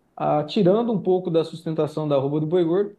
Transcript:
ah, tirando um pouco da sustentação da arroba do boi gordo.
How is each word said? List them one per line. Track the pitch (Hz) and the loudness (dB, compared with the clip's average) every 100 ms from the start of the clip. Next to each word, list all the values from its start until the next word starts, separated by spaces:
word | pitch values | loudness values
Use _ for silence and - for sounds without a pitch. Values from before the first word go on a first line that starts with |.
| _ | _
ah, | - 151 151 151 | -6 0 0 0
tirando | 233 175 208 240 | 2 4 4 2
um | 202 | -2
pouco | 180 185 185 | 0 0 0
da | 165 | 0
sustentação | 156 156 165 160 147 160 151 | -2 -4 -6 -2 -2 -2 -2
da | 143 | 0
arroba | 139 151 | 0 -2
do | 156 | 0
boi | 180 | 0
gordo. | 165 180 208 | 2 0 -2